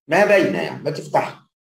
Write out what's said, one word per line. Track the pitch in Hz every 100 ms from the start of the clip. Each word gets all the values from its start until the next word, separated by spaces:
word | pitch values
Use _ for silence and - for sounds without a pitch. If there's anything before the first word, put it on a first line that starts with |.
| -
ما | 170
باينة | 208 196 190 175
يعني، | 151 131
ما | 143
تفتحها. | - - 135 - - _ _